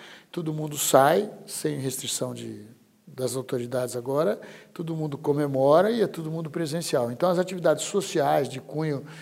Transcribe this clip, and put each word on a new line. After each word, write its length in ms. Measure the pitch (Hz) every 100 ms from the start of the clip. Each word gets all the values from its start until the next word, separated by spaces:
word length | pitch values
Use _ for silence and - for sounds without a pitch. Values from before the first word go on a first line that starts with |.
| - - _
todo 200 | 175 156
mundo 260 | 151 151 143
sai, 540 | - 135 139 185 214 - -
sem 320 | - 151 143
restrição 560 | 131 127 123 - 127
de, 320 | 117 113 107 110 - _ _ -
das 280 | 131 127 131
autoridades 600 | 123 127 120 127 123 120
agora, 440 | 123 143 185 226 - - -
todo 240 | - 165 160
mundo 220 | 156 143
comemora 720 | 151 147 143 131 139 160 208
e 140 | 233
é 40 | 190
todo 220 | 165 156
mundo 220 | 160 156
presencial. 600 | 170 156 170 - 143 120
Então, 160 | 123 180
as 120 | 175
atividades 460 | 180 185 160 151 -
sociais 640 | 202 - 160 139 151 123
de 140 | 131
cunho 420 | - 151 156 135 - -